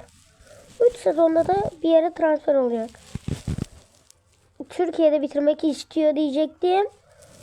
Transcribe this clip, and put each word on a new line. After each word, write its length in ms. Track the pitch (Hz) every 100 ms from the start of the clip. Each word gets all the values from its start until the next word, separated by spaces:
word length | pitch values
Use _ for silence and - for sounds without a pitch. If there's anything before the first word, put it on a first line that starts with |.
| - - _ _ - - - -
Üç 140 | 480 -
sezonda 520 | 381 311 330 320 330
da 80 | 392 - -
bir 60 | 330
yere 240 | 330 339
transfer 420 | 330 320 302 - 277
olacak. 340 | 247 233 226 - - - - - - - - - _ _ _ _ _ _ _ - 277
Türkiye'de 520 | - 349 330 311 294
bitirmek 420 | 277 285 294 302
istiyor 520 | 320 262 - 320 302 294
diyecektim. 720 | 302 269 311 - 359 381 415 _ _ _ - -